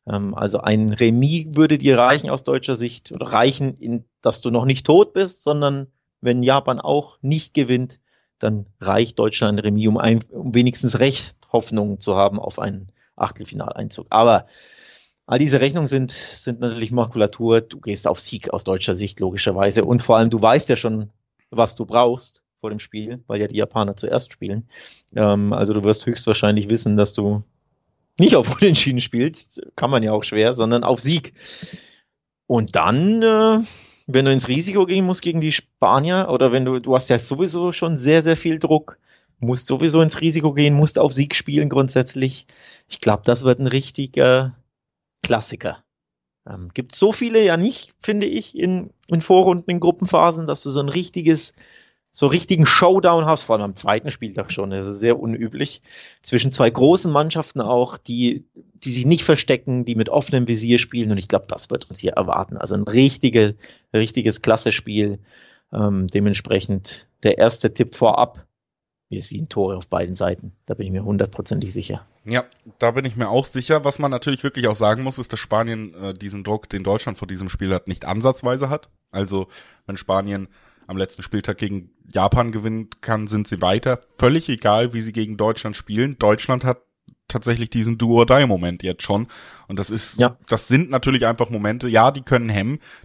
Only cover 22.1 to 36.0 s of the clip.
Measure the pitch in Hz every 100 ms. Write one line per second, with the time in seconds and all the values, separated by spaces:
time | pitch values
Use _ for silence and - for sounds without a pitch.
22.1 | 123 - - _ _ 110 107 - 107 110
23.1 | 123 - 104 104 104 - 110 101 101 110
24.1 | 120 - - 104 104 117 - - - _
25.1 | - 107 101 104 101 101 104 101 107 -
26.1 | 117 - 107 104 104 101 113 110 104 101
27.1 | - 101 104 - _ _ _ _ _ _
28.1 | - 180 151 110 - 202 156 143 123 -
29.1 | 117 143 165 - - - - 131 135 107
30.1 | 107 - 107 110 123 113 120 - 120 135
31.1 | 165 - - - - - - - _ _
32.1 | _ _ _ - 120 107 - 82 127 185
33.1 | 226 226 220 220 220 220 - - _ -
34.1 | 131 135 135 131 131 180 196 185 190 185
35.1 | 180 175 165 156 147 - _ 104 127